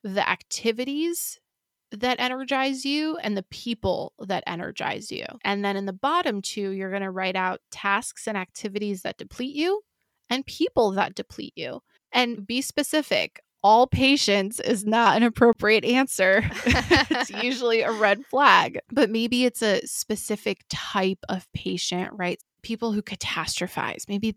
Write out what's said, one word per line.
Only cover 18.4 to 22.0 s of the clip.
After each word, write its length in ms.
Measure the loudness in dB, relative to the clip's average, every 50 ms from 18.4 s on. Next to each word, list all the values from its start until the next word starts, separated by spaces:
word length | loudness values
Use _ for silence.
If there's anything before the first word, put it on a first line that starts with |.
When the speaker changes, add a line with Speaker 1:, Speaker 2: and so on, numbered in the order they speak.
| 6 8 8 6 4 2 -4 -10 -12 -2
Speaker 1:
But 180 | 2 2 2 2
maybe 340 | 2 0 0 0 2 2 2
it's 160 | 2 2 0 2
a 180 | 2 2 0 -2
specific 760 | -4 -8 -8 -6 -4 -6 -6 -4 -6 -6 -4 -4 -4 -4 -4 _ -10
type 500 | -10 -10 -8 -4 -2 0 0 0 0 -2 -4
of 240 | -6 -6 -6 -6 _ -10
patient, 580 | -8 -6 -6 -6 -4 -4 -4 -4 -4